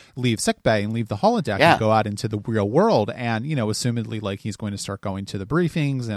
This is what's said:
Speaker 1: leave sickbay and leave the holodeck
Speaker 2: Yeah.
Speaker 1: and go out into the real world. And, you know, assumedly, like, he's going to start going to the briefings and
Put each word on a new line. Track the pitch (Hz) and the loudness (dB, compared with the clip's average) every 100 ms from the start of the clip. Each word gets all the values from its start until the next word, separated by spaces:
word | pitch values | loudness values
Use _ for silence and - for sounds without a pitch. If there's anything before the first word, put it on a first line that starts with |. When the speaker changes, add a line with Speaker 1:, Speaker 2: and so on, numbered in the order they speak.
| - | -18
Speaker 1:
leave | - 123 110 | -4 0 0
sickbay | - 226 127 107 | 0 0 2 2
and | 104 | 0
leave | 113 107 | -2 -4
the | 104 | 0
holodeck | 208 240 135 101 | 2 2 0 4
Speaker 2:
Yeah. | 160 | 4
Speaker 1:
and | 135 | 6
go | 110 | 4
out | 110 107 | 4 2
into | 101 110 | -2 -4
the | 104 104 | -4 -2
real | 110 101 | 0 2
world. | 135 226 147 104 - | 4 4 4 2 -2
And, | 120 110 139 | -2 -2 -2
you | 151 | -2
know, | 107 | 0
assumedly, | 104 123 117 110 110 | 0 -2 -2 -4 -4
like, | 101 98 | -4 -4
he's | 113 | -6
going | 98 107 | -6 -6
to | 98 | -6
start | - 98 | -8 -8
going | 101 98 | -6 -6
to | 98 104 | -6 -8
the | |
briefings | 98 156 175 165 143 131 | -2 0 0 0 -2 -2
and | 117 | -4